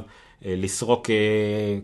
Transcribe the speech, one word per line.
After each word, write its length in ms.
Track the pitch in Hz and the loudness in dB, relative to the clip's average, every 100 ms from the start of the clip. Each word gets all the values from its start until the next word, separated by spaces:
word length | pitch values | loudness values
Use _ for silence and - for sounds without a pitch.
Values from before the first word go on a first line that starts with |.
| - - - - | -2 -18 -20 -14
אה, 100 | 98 92 | -6 -4
לסרוק, 540 | 95 - 117 120 - | -2 -2 0 0 2
אה, 40 | 107 107 107 104 107 104 101 | 2 2 2 0 0 -2 -4